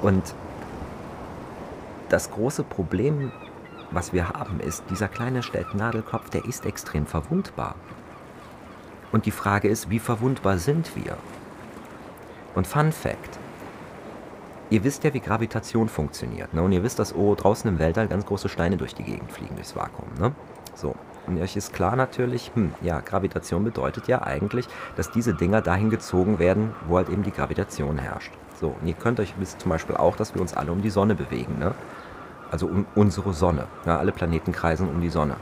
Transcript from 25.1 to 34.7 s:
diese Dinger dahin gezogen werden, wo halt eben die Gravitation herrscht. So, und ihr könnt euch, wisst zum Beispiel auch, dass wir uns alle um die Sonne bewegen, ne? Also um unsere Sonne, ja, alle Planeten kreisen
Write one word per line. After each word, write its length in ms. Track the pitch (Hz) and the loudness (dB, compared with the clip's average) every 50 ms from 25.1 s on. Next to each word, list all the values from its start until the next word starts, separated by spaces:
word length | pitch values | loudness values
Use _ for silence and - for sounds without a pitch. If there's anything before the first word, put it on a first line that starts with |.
diese 240 | - 110 117 117 95 | 0 2 2 2 2
Dinger 260 | 76 - 87 101 110 | 4 4 4 4 4
dahin 280 | 95 82 85 95 104 110 | 4 4 2 4 4 4
gezogen 500 | 110 110 - - - 90 92 101 107 87 | 2 2 0 2 4 4 6 6 6 6
werden, 340 | 85 87 95 101 107 110 107 - - 80 | 6 6 6 6 4 0 -2 -4 0 4
wo 100 | 85 92 | 4 4
halt 120 | 90 87 | 4 4
eben 140 | 90 98 101 | 2 0 0
die 80 | - | 0
Gravitation 680 | - - 71 - 76 - 95 - - - 73 71 76 71 | 0 -2 -2 0 0 0 -2 -2 -2 -2 0 0 0 0
herrscht. 360 | 69 76 - - - - - - - - - - | -2 -4 -6 -8 -10 -12 -16 -16 -18 -18 -8 -2
So, 160 | - 78 64 - | -2 -2 -2 0
und 60 | - 82 | -2 -2
ihr 80 | 80 | -2
könnt 240 | - - 117 117 113 | 0 2 0 2 2
euch, 160 | 107 92 - 92 | 0 -2 -2 -4
wisst 240 | 95 90 - - | -6 -6 -6 -4
zum 80 | - 90 | 0 2
Beispiel 260 | 85 82 - - - | 2 2 0 0 2
auch, 200 | - - 85 92 | 4 4 4 4
dass 180 | - 107 - - | 4 -2 -2 0
wir 80 | - | -2
uns 140 | 92 85 - | -2 0 0
alle 160 | - 69 76 | -2 -2 0
um 100 | 85 95 | 0 0
die 80 | 101 110 | 0 2
Sonne 260 | 95 98 98 107 107 | 4 6 6 6 4
bewegen, 440 | 78 69 - - 60 64 65 - - | 2 0 -2 -2 -4 -2 -2 -2 0
ne? 160 | 71 90 117 - - - - - - - - - - - - - - - | 0 0 -2 -2 -10 -14 -14 -14 -14 -14 -14 -16 -16 -16 -16 -16 -10 -6
Also 160 | - 82 90 82 | -4 -2 -2 2
um 200 | 85 95 98 - - | 2 0 0 2 6
unsere 380 | 104 104 101 80 101 90 98 92 | 6 6 6 6 2 0 0 2
Sonne, 340 | 76 90 87 82 71 58 - - - - | 4 4 4 4 4 0 -4 -8 -4 2
ja, 140 | 82 85 73 | 2 2 4
alle 120 | 78 98 | 4 2
Planeten 400 | - - 90 82 82 80 - - | 2 2 0 2 2 2 2 0
kreisen 380 | 85 - - 85 | -2 2 2 2